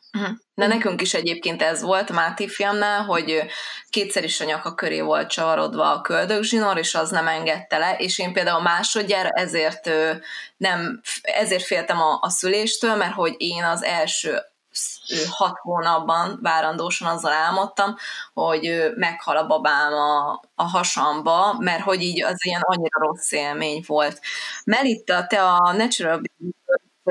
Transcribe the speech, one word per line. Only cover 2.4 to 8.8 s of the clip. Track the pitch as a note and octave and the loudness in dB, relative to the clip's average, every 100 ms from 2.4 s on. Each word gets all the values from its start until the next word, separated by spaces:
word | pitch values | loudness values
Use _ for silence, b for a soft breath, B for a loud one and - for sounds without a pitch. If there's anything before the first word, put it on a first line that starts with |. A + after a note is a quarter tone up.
| G3 | -6
fiamnál, | - G3+ G#3 G#3 G#3 | -2 0 2 2 0
hogy, | G#3 E3+ D#3+ | 0 0 0
ö, | D#3+ D#3 B B B B | 0 -2 B B B B
kétszer | A3 G3 F#3+ | -4 -2 -2
is | D#3+ - | -2 -2
a | |
nyaka | D#3 D#3 - | -2 -2 -4
köré | E3+ E3 D#3 | -4 -2 -2
volt | D#3 D3+ D3+ | 0 0 0
csavarodva | - D#3+ D#3 D#3 D#3 D3+ | 0 2 2 0 2 2
a | D3 | 2
köldögzsinór, | F3 E3 F3 G#3+ A3 A#3 G#3 F3 | 0 0 2 0 0 2 2 2
és | D#3+ | 0
az | E3 D#3+ | 0 0
nem | F3 D#3+ | 0 0
engedte | D#3+ D#3+ E3 - D#3 | 0 0 -2 -2 0
le, | E3+ - | 0 0
és | F#3 - | -2 -2
én | F3+ | -2
például | F#3 F3 E3 | 0 2 2
másodjára | F3 F3 | 2 2